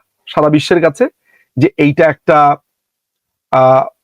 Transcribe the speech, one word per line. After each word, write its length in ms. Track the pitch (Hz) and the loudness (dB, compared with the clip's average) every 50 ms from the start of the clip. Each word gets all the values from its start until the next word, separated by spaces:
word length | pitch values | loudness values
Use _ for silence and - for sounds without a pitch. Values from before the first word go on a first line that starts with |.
| _ _ _ _ _ | _ _ _ _ _
সারা 220 | - - - 151 151 | -10 -4 -2 0 0
বিশ্বের 320 | 151 151 - - 185 170 | 0 0 0 0 -2 0
কাছে, 280 | 160 160 147 - 240 - - _ _ _ _ _ _ _ - | 0 -2 -2 -2 -4 -4 -6 _ _ _ _ _ _ _ -4
যে 120 | 127 123 - - | -2 -2 -2 0
এইটা 280 | - 147 143 143 - 165 | 0 -2 -2 0 0 0
একটা, 520 | 156 139 - _ - 160 147 147 143 147 - _ _ _ _ _ _ _ _ _ _ _ _ _ _ _ _ _ _ | 0 -2 -4 _ -2 0 2 2 0 0 -2 _ _ _ _ _ _ _ _ _ _ _ _ _ _ _ _ _ _
আহ, 360 | - 131 131 131 131 131 139 - - _ | -2 0 2 2 2 0 -2 -4 -10 _